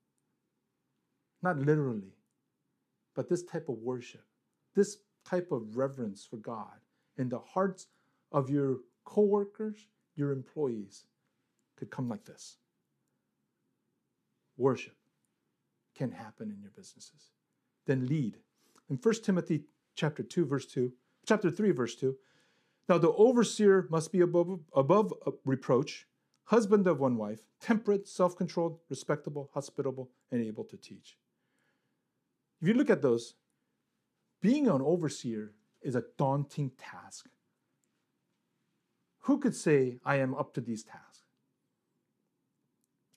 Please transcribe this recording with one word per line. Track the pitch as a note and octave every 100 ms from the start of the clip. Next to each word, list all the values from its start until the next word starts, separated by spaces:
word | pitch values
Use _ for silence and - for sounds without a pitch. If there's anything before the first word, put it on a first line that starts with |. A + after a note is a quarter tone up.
| _ _ _ _ _ _ _ _ _ _ _ _ _ _
Not | F3+ D#3+
literally, | C#3 D3+ C#3 A2 F#2+ _ _ _ _ _ _ _ _ _ _
but | - B2+
this | F3
type | F3 E3+ D#3
of | A2+
worship, | A2+ B2+ B2 - _ _ _ _ _
this | - G3+ - _ _
type | - F3+ F3+
of | C#3 G#2+ A2
reverence | C#3 C3+ A2+ F#2+
for | - A#2
God | G#2+ A2+ G2+ - _ _ _ -
in | B2+
the | A#2+
hearts | - - G2 - - _ _ _ _
of | C#3 B2+
your | C#3+ C#3 B2+ - _
coworkers, | - - G#3 G3+ G3+ - A3 G#3 _ _ _
your | - C#3+
employees, | C3+ A#2+ - C#3+ A2+ G2+ - _ _ _ _ _ _ _
could | _ -
come | - B2+
like | G#2+
this. | - - - - _ _ _ _ _ _ _ _ _ _ _ _ _ _ _ _ _ _ _ -
Worship | C3 B2 - _ _ _ _ _ _ _ _ _ _
can | _ C3
happen | - A2 - A2
in | G#2
your | G2+
businesses. | - F#2+ - - _ _ _ _ _ _ _ -
Then | C3 B2+
lead. | D#3 A#2+ G#2 _ _ _ _ _
In | C#3+
First | A3 A3+
Timothy | - F#3 E3+ D#3 - _ _
chapter | - D#3 D3+
two, | A2+ -
verse | D#3 C#3 -
two, | - B2 - _ _ -
chapter | G#3+ F3+
three, | E3 G#3+
verse | C#3+ A#2 -
two, | C3 C3+ _ _ _ _ _ _ _
"Now | F3
the | E3
overseer | - A3 A#3+ G#3+ - G#3 F#3+ F3+
must | E3 D#3
be | F#3+
above, | F3 E3+ E3+ F#3+ -
above, | - C3+ G3 G3+ - -
uh, | -
reproach, | C3 C3+ - B2 - - - _ _ _
husband | - A3+ G#3 G#3 F#3
of | D3+
one | C3+ A#2+
wife, | G#2 A2 _ _
temperate, | - A3 A3 G3+ G3+
self-controlled, | - F3+ F3+ F3+ - E3+ D#3+ _
respectable, | C3+ - D3+ D3+ D3 C#3
hospitable, | - C#3 - C3+ C3 B2+ _ _
and | B2
able | A2 A2
to | G#2+ G2
teach." | - G#2 - _ _ _ _ _ _ _ _ _ _ _ _ _ _ _
If | D#3+
you |
look | A#3 D4
at | F#3
those, | C3+ A#2 - - _ _ _ _ _ _ _ _ _ _
being | F#3+ C#4+ C4+
an | C#3+
overseer | C3+ F3 D#3 - B2 A2 G#2+ - _ _
is | -
a | B2 A2+ -
daunting | C#3 C#3 C#3+ - C#3
task. | - - F2+ - - - _ _ _ _ _ _ _ _ _ _ _ _ _ _ _ _ _ _ _
Who | - C#4+
could | C4
say, | D#3+ - D3 C3 B2
"I | - C#3+
am | C3
up | C3 C#3+
to | -
these | A#2 A2
tasks"? | - - - _ _ _ _ _ _ _ _ _ _ _ _ _ _ _ _ _ _ _ _